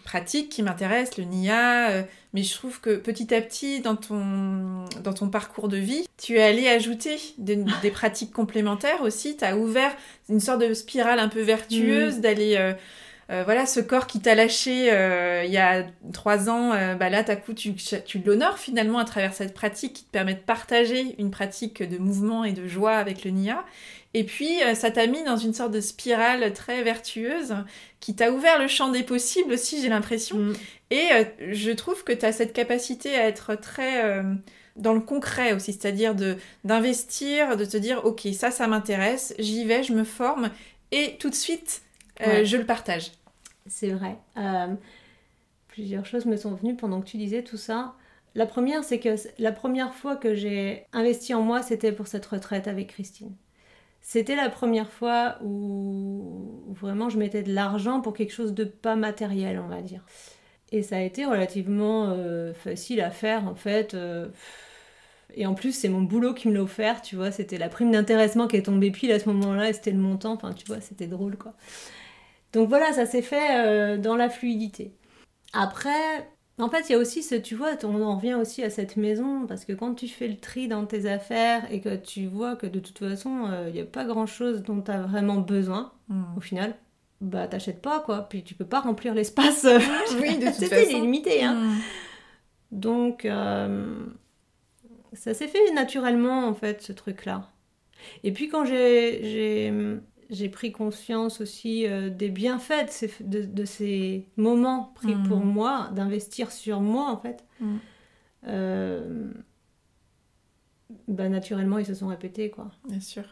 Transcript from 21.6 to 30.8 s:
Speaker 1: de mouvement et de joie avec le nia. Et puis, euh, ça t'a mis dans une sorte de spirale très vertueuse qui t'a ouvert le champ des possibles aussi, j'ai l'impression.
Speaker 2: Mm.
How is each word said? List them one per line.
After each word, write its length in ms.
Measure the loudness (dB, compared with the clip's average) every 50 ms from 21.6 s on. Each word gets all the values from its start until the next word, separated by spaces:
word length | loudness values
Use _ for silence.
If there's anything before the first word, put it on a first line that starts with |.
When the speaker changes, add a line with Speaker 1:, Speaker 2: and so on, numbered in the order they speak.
| -8 -8 -6 -6
Speaker 1:
de 160 | -6 -4 -2 0
mouvement 460 | 0 0 2 2 0 0 0 0 0
et 80 | -2
de 160 | -2 -4 -6 -6
joie 240 | -2 2 2 4 4
avec 280 | 2 2 -2 -4 -6 -4
le 60 | -2
nia. 320 | 0 0 0 0 -2 -4 -6 -10 -16 -20 -20 -20 -20 -20 -10 _ -2
Et 80 | -2 -2
puis, 380 | -2 -4 -4 -2 0 2 2
euh, 120 | 2 2 2
ça 160 | 2 0 2
t'a 140 | 4 4 4 4
mis 160 | 2 0 0
dans 120 | 0 0
une 160 | 0 0 -2 -2
sorte 180 | -2 -2 -2
de 80 | -2 -2
spirale 720 | -4 -4 -6 -4 0 2 4 4 6 4 4 4 2 0
très 300 | 0 -4 -6 -4 -2 0 0
vertueuse 680 | 0 0 -2 -6 -10 -8 -4 -4 -2 -2 -4 -4 -4 -6 -6 -6 -10 -14 -20 -20 -20 _ -14
qui 140 | -8 -6 0
t'a 160 | 2 4 4
ouvert 300 | 4 6 6 6 6 6
le 80 | 4 2
champ 220 | 2 2 2 2
des 120 | 2 0
possibles 500 | 0 0 0 0 0 0 2 2 2 2
aussi, 300 | 2 0 -2 -2 -2 0
j'ai 60 | 0 2
l'impression. 480 | 2 2 2 0 -2 -2 -2 -2 0 0
Speaker 2:
Mm. 140 | 0 0 0 -4 -8 -16 -20 -12